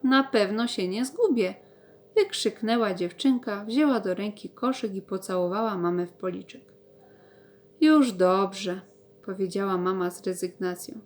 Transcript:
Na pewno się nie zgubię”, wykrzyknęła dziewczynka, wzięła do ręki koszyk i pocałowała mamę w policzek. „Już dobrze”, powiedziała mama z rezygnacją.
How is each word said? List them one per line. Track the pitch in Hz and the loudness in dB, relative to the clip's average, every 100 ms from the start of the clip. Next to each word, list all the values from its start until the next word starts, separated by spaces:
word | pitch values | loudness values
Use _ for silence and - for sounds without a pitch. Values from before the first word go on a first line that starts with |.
Na | 262 269 | 4 4
pewno | 269 233 196 214 233 | 4 2 2 0 -2
się | - 180 | -2 -4
nie | 202 | -2
zgubię”, | 262 359 453 233 185 208 - - - - _ - | -6 0 2 2 0 -4 -18 -20 -20 -20 _ 0
wykrzyknęła | 392 - 220 - 220 233 214 | 0 0 -4 -4 -2 0 0
dziewczynka, | 180 175 - 277 247 240 202 | -2 -6 0 2 2 0 -8
wzięła | 208 233 302 240 | -2 2 4 2
do | 190 | 0
ręki | 180 208 202 - | -2 -4 -6 -16
koszyk | - 254 262 220 | -4 -2 -2 -4
i | 190 | -6
pocałowała | 190 190 - 185 180 196 226 190 | -6 -8 -4 -2 0 -2 -4 -2
mamę | 175 175 175 | -2 -2 -4
w | |
policzek. | - 185 185 185 - - - - - - - _ - _ _ _ _ | -6 -8 -8 -14 -20 -20 -20 -20 -20 -20 -20 _ -20 _ _ _ _
„Już | 311 311 262 | 6 8 6
dobrze”, | 185 180 185 190 190 196 185 - _ _ _ | 4 4 4 0 -4 -8 -8 -12 _ _ _
powiedziała | - 190 185 196 196 185 | -14 -6 -4 -2 -2 0
mama | 180 190 180 | -2 -2 -4
z | 180 - | -6 -8
rezygnacją. | 180 180 - 185 180 - 220 | -6 -8 -6 -6 -6 -12 -16